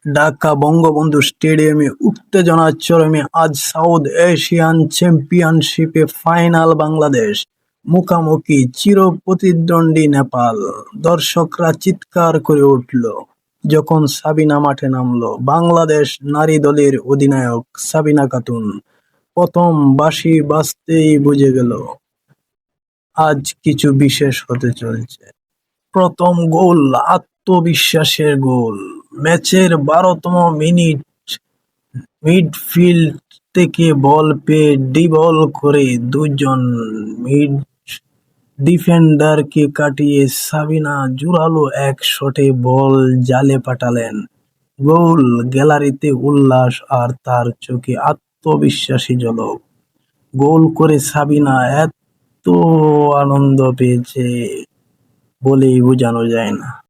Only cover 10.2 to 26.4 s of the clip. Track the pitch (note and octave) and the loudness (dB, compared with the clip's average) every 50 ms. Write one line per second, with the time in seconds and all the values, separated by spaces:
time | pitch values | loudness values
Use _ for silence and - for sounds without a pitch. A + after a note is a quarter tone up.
10.2 | C3+ C3 - B2 A#2+ A#2 A2+ G#2 F#2+ G2 G2+ - - - - C#3+ D3+ E3 F3 D#3+ | 0 -2 -2 -2 -2 -2 -2 -4 -8 -8 -10 -12 -18 -18 -16 -4 0 0 0 0
11.2 | - - - E3+ D#3+ - - - F3 D#3+ D#3+ - - F#3+ E3+ - - _ _ F3+ | -2 -4 -2 -2 -4 -4 -4 -4 -2 -2 -2 -2 -2 -4 -4 -4 -10 _ _ 0
12.2 | E3+ E3 D#3+ D#3 - - D#3 C#3+ C#3 C#3 C#3 B2 B2 _ - B2+ A#2 A2+ G2+ - | 0 0 0 -2 0 0 2 4 4 4 4 2 0 _ -4 -4 -4 -4 -8 -10
13.2 | - _ _ _ _ _ _ _ - D#3 D3+ D#3 D3 - E3 D#3 D3+ C#3 - - | -14 _ _ _ _ _ _ _ -4 0 0 0 0 0 0 0 0 0 -2 -4
14.2 | - D#3 D#3 D#3 D#3 D3+ D3 D3 D3 C#3+ C#3 - D3 C3+ C3 B2+ B2+ B2 B2 A#2+ | -6 -4 -2 0 0 0 0 0 0 -2 -2 -2 -4 -4 -4 -2 -2 -4 -2 -2
15.2 | A#2 A2+ - - B2 C3+ D3 E3 E3+ E3+ E3+ E3 E3 D#3 D3+ D3+ D3 C3 - - | -4 -6 -6 -4 -2 -2 0 0 2 2 2 2 2 2 0 0 0 -2 -4 -12
16.2 | C#3 C#3+ C#3+ D3+ D#3 D#3 D#3 D3+ D3 C#3+ D3 D3 C#3+ C#3 C3+ B2+ - B2 C#3 C#3 | -8 -6 -2 -2 0 0 0 2 2 2 2 2 2 2 0 -2 -2 -2 0 2
17.2 | C#3 C#3 C#3 C3+ B2+ A#2+ A#2 A#2 B2 _ _ - - - - D#3 D3+ D3+ D3 D3 | 2 2 2 0 -2 -2 -4 -6 -8 _ _ -14 -12 -4 -4 -2 0 2 2 2
18.2 | C#3 B2+ C3 B2+ A2 - A#2+ A#2 A2 G#2 G2 - _ _ _ _ _ _ _ _ | 0 0 -4 -6 -6 -6 -8 -6 -6 -8 -8 -10 _ _ _ _ _ _ _ _
19.2 | _ _ _ F3 F3+ E3+ _ F3 F3 F3 E3 D3+ C#3+ C#3 C3+ C#3 D3 D#3+ D3+ - | _ _ _ -2 -2 0 _ 0 2 2 2 2 2 2 2 2 2 0 -2 -2
20.2 | - E3 D#3+ D#3 D3 D3 D3 D#3 D3+ - - _ _ - E3 D#3+ D#3 D#3 D3+ C#3+ | 0 0 2 2 0 0 -2 -2 -2 -4 -8 _ _ -2 0 2 2 2 2 2
21.2 | C#3+ C#3+ C#3+ C#3 C#3 C3+ B2+ C3 B2 A#2+ A2 F#2+ - - - _ _ _ _ _ | 2 2 2 4 2 2 2 0 -2 -2 -4 -6 -10 -14 -16 _ _ _ _ _
22.2 | _ _ _ _ _ _ _ _ _ _ _ _ _ _ _ _ _ _ _ - | _ _ _ _ _ _ _ _ _ _ _ _ _ _ _ _ _ _ _ -2
23.2 | D#3+ D#3 D3+ C#3 C#3 - - _ _ D#3 C#3+ - - C#3+ C#3 C3+ C#3+ C#3 B2 - | 0 0 0 -2 -4 -10 -14 _ _ -4 -2 0 0 0 2 2 2 0 0 0
24.2 | C#3+ C#3 B2 - - - B2 B2 B2 A#2+ - - - A2+ A2+ A2+ A#2 - - _ | -2 -2 -2 -6 -8 -8 -8 -4 -4 -6 -6 -6 -8 -8 -8 -8 -10 -14 -18 _
25.2 | _ _ _ _ _ _ _ _ _ _ _ _ _ _ - F#3+ F3+ F3 F3+ - | _ _ _ _ _ _ _ _ _ _ _ _ _ _ -2 0 0 0 0 -2
26.2 | F3 F3+ F3 F3 | 0 0 0 0